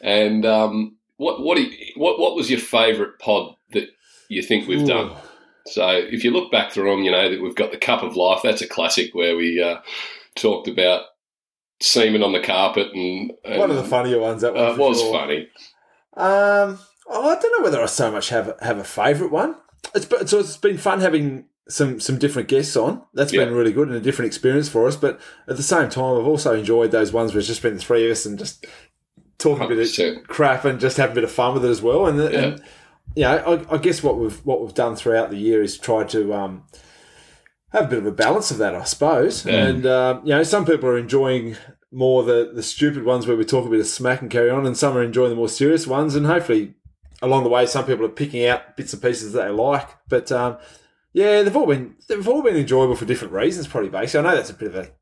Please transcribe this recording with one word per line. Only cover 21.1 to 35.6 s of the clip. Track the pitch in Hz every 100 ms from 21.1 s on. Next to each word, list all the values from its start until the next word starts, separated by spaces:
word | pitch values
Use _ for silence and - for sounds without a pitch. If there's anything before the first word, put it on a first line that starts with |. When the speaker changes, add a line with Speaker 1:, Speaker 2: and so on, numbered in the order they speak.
| 156 143 131 - _ _
Speaker 2:
some, | - 139 117
some | - 131
different | 143 131 110
guests | 135 147 123
on. | 123 247 _
That's | - 143
Speaker 1:
Yeah. | - 120
Speaker 2:
been | 120
really | 117
good | 107 147
and | 120
a |
different | 117 123 117
experience | - 131 139 147
for | 117 123
us. | 147
But | 147 - - - -
at | 127
the |
same | 143 170 -
time, | 131 131 123
I've | 123
also | 151 147
enjoyed | 113 104 117 113
those | 113 104
ones | 113 113
where | 104
it's | 101
just | 113
been | 120 101
the |
three | - 120 113
of |
us | 110 107
and | 101
just | 98 - - - _ _ _ _ _ _
talking | 156 143 -
a |
bit | 113
of |
Speaker 1:
Hundred | 113
percent. | - 85 - -
Speaker 2:
crap | - 143 127 143
and | 127
just | 127 135
having | 131
a | 117
bit |
of | 113
fun | - 123 131
with | 123
it |
as | 113
well. | 113 147 190
And, | 147
Speaker 1:
Yeah. | 151 -
Speaker 2:
and | 139 147 - - _ _ - -
you |
know, | 127 151 170 170 -
I, | 156
I |
guess | 175 170
what | 147 117
we've, | 113 101 139
what | 127
we've | 110
done | - 117 110
throughout | 120 113 113
the | 101
year | 110 110